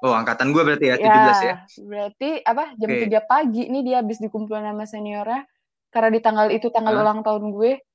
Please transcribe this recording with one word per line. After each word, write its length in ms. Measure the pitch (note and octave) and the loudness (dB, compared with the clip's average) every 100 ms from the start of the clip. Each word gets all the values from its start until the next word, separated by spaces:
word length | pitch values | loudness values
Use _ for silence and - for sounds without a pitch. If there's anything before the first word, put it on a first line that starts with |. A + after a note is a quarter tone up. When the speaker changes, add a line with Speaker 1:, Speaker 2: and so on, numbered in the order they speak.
Speaker 1:
Oh, 140 | C3 | 0
angkatan 340 | A2+ A2+ A2 C3+ | 2 0 0 2
gue 140 | D#3+ | 2
berarti 240 | D3+ D3 C3+ | 2 2 2
ya, 80 | |
Speaker 2:
Ya, 80 | B2+ | 2
Speaker 1:
tujuh 180 | G#3+ G#3+ | 4 6
belas 200 | G#3+ G3+ | 6 4
ya? 120 | - F3+ F#3+ - | 0 -4 -12 -20
Speaker 2:
berarti 460 | G3+ G#3 G3+ - C#4+ D#4+ | -14 -10 -10 -6 -6 -2
apa, 240 | - A#3 D#4 | -2 -2 -4
jam 160 | A#3 G#3+ | -6 -4
Speaker 1:
Oke. 120 | B3 | -2
Speaker 2:
tiga 160 | G#3+ G#3+ | 0 -2
pagi 420 | G#3+ C4+ C#4 A3 A#3+ | 2 2 2 -2 -4
nih 160 | C4+ | -4
dia 140 | B3+ B3 | -2 -2
habis 180 | G#3+ A3 | -2 -6
dikumpulin 460 | G#3+ G#3+ G#3+ G#3+ | -8 -8 -8 -8
sama 200 | G#3 G#3 G#3+ | -8 -10 -12
seniornya. 560 | G#3+ G#3 G#3 G#3 C4 C#4 _ _ _ _ | -12 -10 -8 -6 -6 -8 _ _ _ _
Karena 160 | A#3 A3 | 0 2
di 120 | A3+ | 2
tanggal 260 | A3+ A3 G#3+ | 2 2 2
itu 240 | A3 A#3 | 0 -2
tanggal 220 | A3+ A3 | 0 0
Speaker 1:
Hah? 80 | G#3+ | 2
Speaker 2:
ulang 160 | G#3+ G#3+ | 2 0
tahun 320 | A3 G#3+ G#3 | -2 -2 -4
gue, 200 | G3+ A#3 C4+ _ | -2 0 0 _